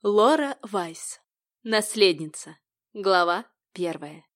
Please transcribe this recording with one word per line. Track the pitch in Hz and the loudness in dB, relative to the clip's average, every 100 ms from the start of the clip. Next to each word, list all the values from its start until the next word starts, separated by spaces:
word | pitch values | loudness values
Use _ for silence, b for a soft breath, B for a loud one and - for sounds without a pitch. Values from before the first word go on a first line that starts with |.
Лора | 202 208 226 302 294 - | 2 4 4 4 0 -8
Вайс. | 208 196 170 160 - - _ _ _ _ | -8 -8 -8 -12 -16 -16 _ _ _ _
Наследница. | 226 220 214 220 196 156 156 - - 165 _ _ _ | -2 -2 -2 2 4 4 -6 -14 -20 -20 _ _ _
Глава | 214 196 185 170 175 175 _ _ | -4 2 2 2 0 -6 _ _
первая. | - 175 160 151 156 _ | -8 -8 -8 -14 -20 _